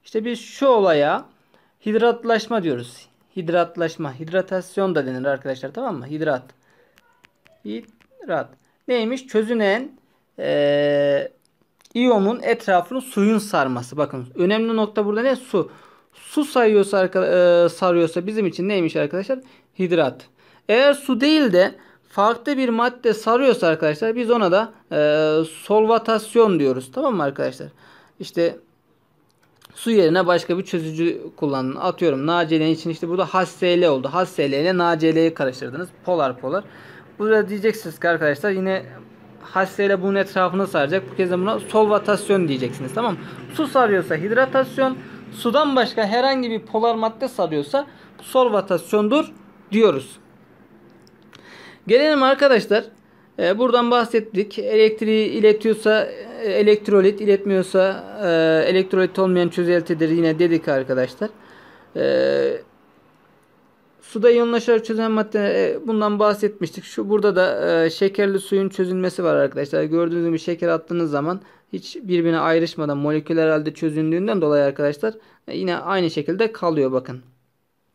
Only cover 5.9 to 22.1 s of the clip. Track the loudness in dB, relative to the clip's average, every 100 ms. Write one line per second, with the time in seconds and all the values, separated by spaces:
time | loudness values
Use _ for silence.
5.9 | -8 -10 -6 -2 -4 -6 _ _ _ _
6.9 | _ _ _ _ _ _ _ -12 -12 -14
7.9 | _ _ _ -6 -6 -6 _ _ _ -4
8.9 | -2 -2 -4 -2 -2 0 0 2 0 -4
9.9 | -16 _ _ _ -8 -2 0 2 2 2
10.9 | 2 2 0 -2 -12 _ _ _ _ _
11.9 | 0 2 4 2 -2 -2 -2 2 0 0
12.9 | -10 -6 0 2 2 0 -2 0 -4 -8
13.9 | -4 -4 -6 -12 -2 0 0 0 -2 -2
14.9 | -2 -2 0 0 -2 -2 -4 -4 -10 -20
15.9 | _ _ _ -6 -4 0 2 4 4 2
16.9 | 0 0 0 2 4 6 6 4 2 0
17.9 | 2 2 -2 -4 -2 -4 -2 -2 -2 -2
18.9 | -2 -4 -4 -6 -8 -8 _ _ -6 -2
19.9 | 0 0 -4 -20 _ _ _ 0 4 4
20.9 | 2 -2 0 2 4 4 4 2 -2 -20
21.9 | _ _